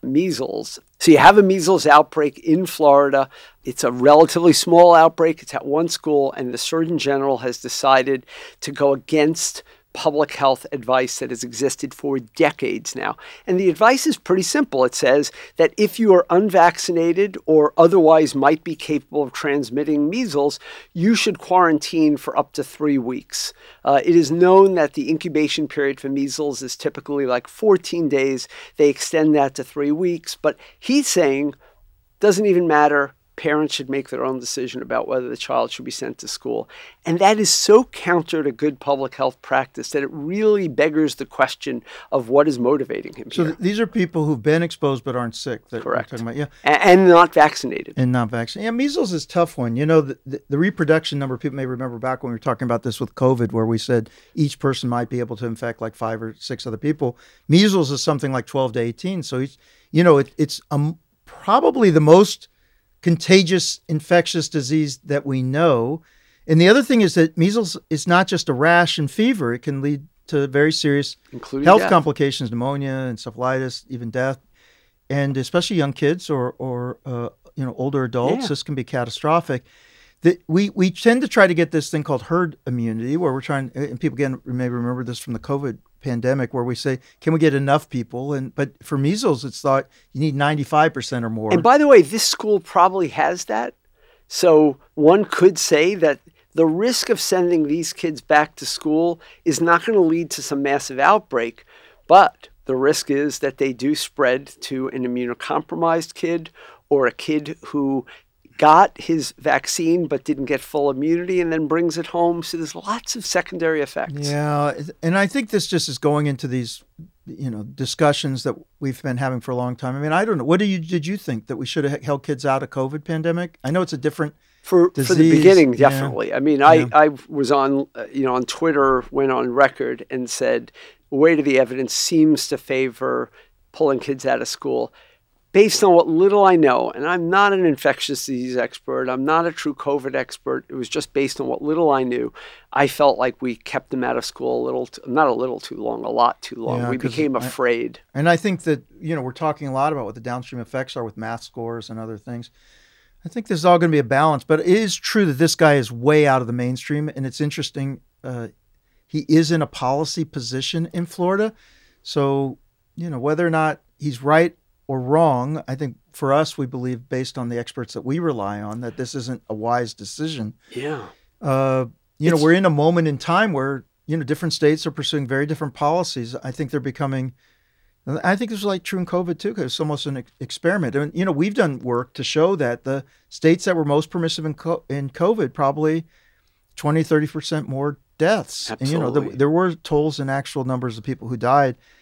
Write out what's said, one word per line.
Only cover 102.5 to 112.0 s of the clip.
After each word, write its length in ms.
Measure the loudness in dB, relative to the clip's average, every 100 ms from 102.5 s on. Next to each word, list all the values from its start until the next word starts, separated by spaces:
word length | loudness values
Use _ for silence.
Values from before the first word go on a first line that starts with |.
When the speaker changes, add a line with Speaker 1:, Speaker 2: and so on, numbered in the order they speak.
| _ -6
Speaker 1:
the 100 | 0
risk 340 | 0 0 -2
is 280 | -2 -2 -4
that 180 | -6 -2
they 160 | -4
do 220 | -2 -2
spread 540 | -2 -6 -2 0 0 -4 -16
to 260 | -10 -8 -6
an 160 | -6 -6
immunocompromised 1080 | -4 -6 -8 -6 -6 -6 -4 -2 -2 -4
kid 380 | -8 -6 -6 -8 -20 -20 -20 -2
or 160 | 0 0
a 60 |
kid 440 | -2 -4 -4 -6 -12 -8
who 400 | -4 -2 -4 -6 -16 _ _ _ 0
got 420 | 6 6 4 0
his 320 | -4 -4 -4 -6
vaccine 680 | -2 -2 -2 -4 0 0 -2
but 160 | -4
didn't 220 | -4 -6
get 160 | -4 -6
full 300 | -4 -2 -2
immunity 500 | -2 -2 -2 -2 -2
and 100 | -2
then 160 | -2 -2
brings 300 | -2 -2
it 120 | -4